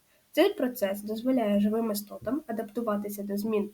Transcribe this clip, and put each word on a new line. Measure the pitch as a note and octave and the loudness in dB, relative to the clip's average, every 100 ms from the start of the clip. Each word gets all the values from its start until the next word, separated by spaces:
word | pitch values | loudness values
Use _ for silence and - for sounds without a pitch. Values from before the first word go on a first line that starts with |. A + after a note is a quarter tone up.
| _ _ _ - | _ _ _ 4
Цей | F#4+ | 4
процес | G4+ B3+ B3 G3 G3+ | 4 -2 0 -2 -2
дозволяє | G#3 A3 B3+ C4 G#3 G3+ | -4 -4 0 2 4 4
живим | G#3 A3 A3+ | 4 2 0
істотам | G#3 G#3 G3 G#3+ C#4+ - | -2 -6 -8 -4 -4 -4
адаптуватися | A3 A3 A#3+ A#3 G3+ G3+ G3+ | -8 -6 -4 -2 -2 -4 -6
до | G3+ G3+ | -4 -4
змін | A3 G#3+ G3+ | 0 0 -2